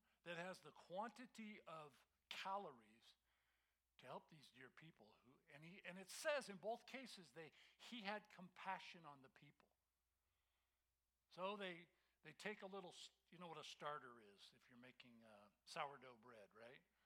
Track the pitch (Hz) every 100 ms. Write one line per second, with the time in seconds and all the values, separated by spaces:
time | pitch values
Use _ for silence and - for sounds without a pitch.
0 | _ _ 165 165 180 180 - - - 180
1 | 226 - 247 - 214 190 - 160 147 123
2 | - _ - - 190 196 180 123 107 113
3 | - - _ _ _ _ _ _ _ -
4 | 127 135 - 156 123 123 131 - 160 -
5 | 107 - 117 147 - 147 165 190 175 180
6 | 185 - 311 294 214 190 190 233 - 262
7 | 247 - 160 165 151 - - - - 240
8 | 196 208 - - 180 - 190 185 - 180
9 | 156 139 131 - 143 - - _ _ _
10 | _ _ _ _ _ _ _ _ _ _
11 | _ _ _ 170 185 208 190 170 170 -
12 | - _ 156 156 202 214 196 196 180 -
13 | - - - 165 175 151 139 - 151 147
14 | 131 120 104 98 - 127 - 123 127 -
15 | 127 117 113 104 101 - - 170 143 139
16 | 131 117 120 113 95 85 117 151 - _